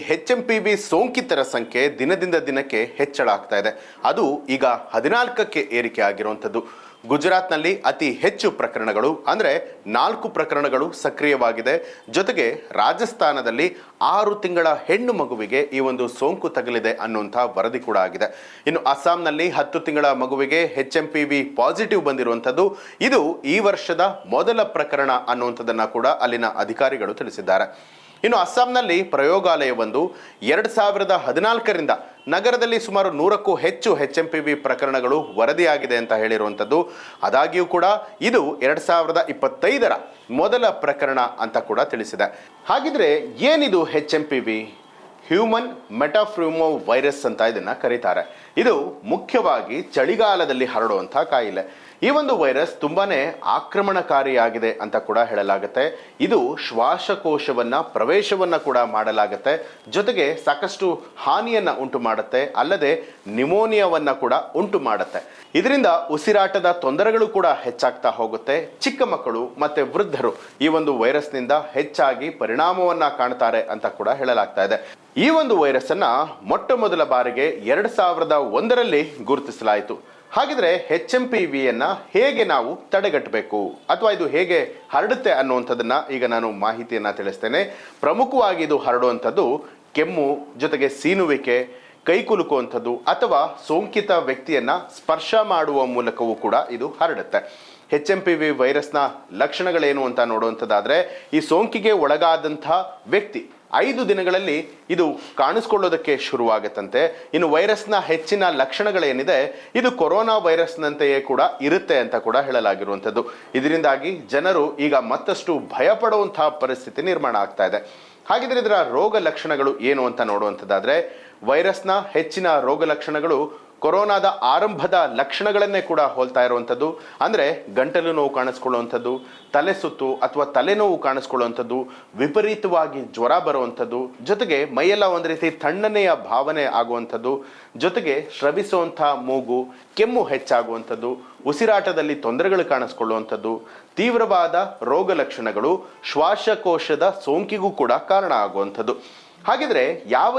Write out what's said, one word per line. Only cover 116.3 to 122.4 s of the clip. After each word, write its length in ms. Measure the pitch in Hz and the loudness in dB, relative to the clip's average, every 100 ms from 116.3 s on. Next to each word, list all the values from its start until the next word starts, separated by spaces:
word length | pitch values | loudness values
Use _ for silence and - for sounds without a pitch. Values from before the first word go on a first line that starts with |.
| 175 151 - | 0 0 0
ಪರಿಸ್ಥಿತಿ 400 | 131 127 - 107 170 | -2 -4 -8 -4 -2
ನಿರ್ಮಾಣ 240 | 170 143 110 98 | 0 0 0 -2
ಆಗ್ತಾ 200 | - 95 | 0 0
ಇದೆ. 100 | 101 - - - - - | 0 -6 -14 -20 -12 -2
ಹಾಗಿದ್ರೆ 320 | 214 247 247 | -2 0 -2
ಇದರ 140 | 220 208 156 123 | 2 2 2 2
ರೋಗ 180 | 202 214 165 | 2 2 0
ಲಕ್ಷಣಗಳು 460 | 147 160 147 139 139 120 | -2 -2 0 0 0 0
ಏನು 140 | 139 127 | 2 0
ಅಂತ 80 | 117 113 | 0 -2
ನೋಡುವಂಥದ್ದಾದ್ರೆ, 640 | 101 104 98 98 98 104 151 170 - - - 104 | 0 0 -2 -2 0 2 0 -2 -8 -20 -8 0
ವೈರಸ್ನ 420 | 143 185 190 190 190 196 160 | 2 2 0 0 -2 0 -2
ಹೆಚ್ಚಿನ 320 | 156 - | -2 -2